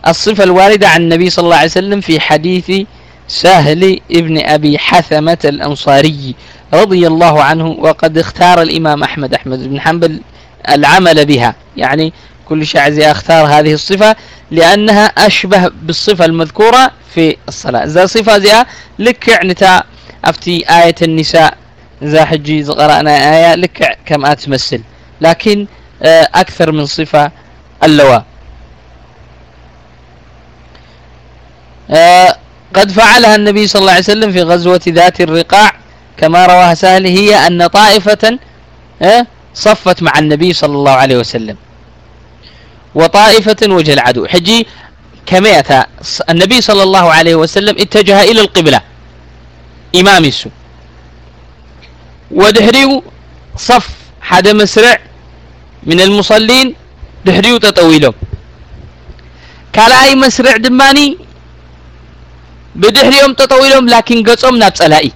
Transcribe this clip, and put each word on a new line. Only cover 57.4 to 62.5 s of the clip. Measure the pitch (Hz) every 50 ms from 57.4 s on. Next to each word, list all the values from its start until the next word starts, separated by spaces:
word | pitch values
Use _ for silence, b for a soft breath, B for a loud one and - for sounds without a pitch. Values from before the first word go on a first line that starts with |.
| - 226 240
تطويلهم | 233 - 208 - - 175 165 160 156 147 127 110 - - - - - - - - - - - - - - - - - - - - - b b b b b b b b b b -
كالاي | 214 214 233 254 254 269 269 269
مسرع | 262 269 262 233 - 247 262 262
دماني | 226 226 262 247 254 277 269 277 285 294 285 277 - - - - - - - - - - - - - - - - - - - - - - - - - - -